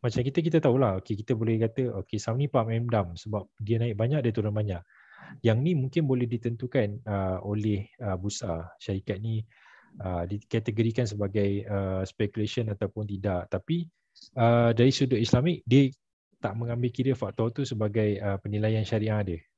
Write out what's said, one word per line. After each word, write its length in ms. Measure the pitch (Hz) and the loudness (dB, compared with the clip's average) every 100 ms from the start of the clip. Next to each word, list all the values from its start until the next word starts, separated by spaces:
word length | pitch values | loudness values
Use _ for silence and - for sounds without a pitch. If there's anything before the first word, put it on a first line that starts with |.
macam 240 | 123 113 127 | 0 0 0
kita, 160 | 135 | 0
kita 160 | 165 160 | 2 4
tahulah, 400 | 156 123 123 95 - | 4 4 4 2 -4
okey, 160 | 104 | -8
kita 160 | 110 117 | -2 -2
boleh 240 | 110 113 | 2 2
kata, 400 | 113 113 127 101 | 0 0 -4 -4
okey, 160 | 92 107 | -6 -6
saham 240 | - 117 | -4 -2
ni 80 | 143 | 0
pump 240 | 131 110 | 0 0
and 160 | 113 120 | -2 0
dump 240 | 113 90 | 0 0
sebab 320 | 85 - 104 92 _ | -6 -6 -6 -6 _
dia 160 | 104 113 | -2 0
naik 160 | 117 | 0
banyak, 320 | 101 117 147 120 | 0 0 2 0
dia 80 | |
turun 240 | 107 107 104 | 0 -2 -2
banyak. 240 | 104 87 - _ _ - - - | -2 -4 -10 _ _ -20 -20 0
Yang 180 | 113 110 | 2 4
ni 80 | 147 170 | 2 0
mungkin 260 | 131 170 | 0 0
boleh 240 | 147 127 120 | 2 2 0
ditentukan, 720 | 117 120 117 123 139 104 104 110 | -2 -4 -4 -2 0 0 -2 -4
ah, 320 | 101 95 92 101 | -2 0 -2 -2
oleh, 420 | 104 107 101 101 _ | -2 0 0 -4 _
ah, 140 | 113 92 | -6 -4
bursa 480 | 98 - 107 82 82 - | -4 -6 -6 -6 -6 -14
syarikat 400 | - 95 - 98 | -6 -6 -4 -4
ni, 220 | 110 113 110 _ - - - - | -2 -4 -6 _ -20 -20 -20 -10
ah, 240 | 95 90 87 | -6 -4 -4
dikategorikan 800 | 104 - 117 110 107 113 113 117 | -6 -4 -4 -2 0 0 2 -2
sebagai, 560 | 104 101 104 101 98 104 | -2 -2 0 0 0 -2
ah, 340 | 101 95 95 | -2 -2 -2
speculation 640 | 95 - 104 110 104 - 113 | -4 -2 -4 -2 -4 -2 -4
ataupun 340 | 101 98 107 107 | -4 -6 -6 -8
tidak. 400 | 98 101 90 85 | -4 -2 -2 -2
Tapi, 340 | 95 - 165 165 _ _ _ - - | -6 -2 -4 -4 _ _ _ -14 0
ah, 400 | 117 120 117 113 | 4 6 4 6
dari 160 | 123 | 4
sudut 300 | 135 135 120 | 4 2 2
Islamik, 420 | 113 123 151 175 | 4 4 2 -2
dia 300 | - 127 135 - _ _ _ _ | 4 6 6 0 _ _ _ _
tak 140 | 107 107 | -6 -4
mengambil 320 | 120 120 123 | -4 -2 -2
kira 240 | - 131 127 | 0 0 0
faktor 380 | 101 - 117 | -2 -2 -2
tu 100 | 120 | -2
sebagai, 560 | 135 110 107 107 107 101 | -4 -2 0 2 2 0
ah, 160 | 101 98 | -2 -2
penilaian 420 | - 104 110 110 | -4 -2 0 0
syariah 380 | 104 113 107 107 | 0 0 0 0
dia. 160 | 101 82 - | -2 -6 -10